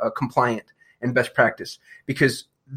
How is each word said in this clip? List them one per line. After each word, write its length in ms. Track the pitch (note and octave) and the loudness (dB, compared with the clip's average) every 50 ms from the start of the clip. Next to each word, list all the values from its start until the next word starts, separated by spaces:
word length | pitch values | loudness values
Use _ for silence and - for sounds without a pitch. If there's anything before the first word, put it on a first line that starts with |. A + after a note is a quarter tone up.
uh, 100 | A2 A2+ | -4 -4
compliant 640 | - - C3+ A#2+ - C#3 B2 A#2+ A2+ G#2 - _ _ _ _ _ _ - | -2 -4 -6 -2 0 0 2 2 0 -4 -8 _ _ _ _ _ _ -6
and 100 | A#2+ B2 | -6 0
best 220 | A#2+ B2 A#2+ - - | 0 0 0 0 2
practice, 460 | - A#2+ A2 - - - - - - _ _ - - - | 2 2 2 2 -4 -12 -14 -14 -18 _ _ -20 -16 -8
because 380 | - C3+ - D3 C3 A#2 - - _ _ _ _ C3+ C3+ | -6 0 2 2 2 2 -2 -12 _ _ _ _ -16 -16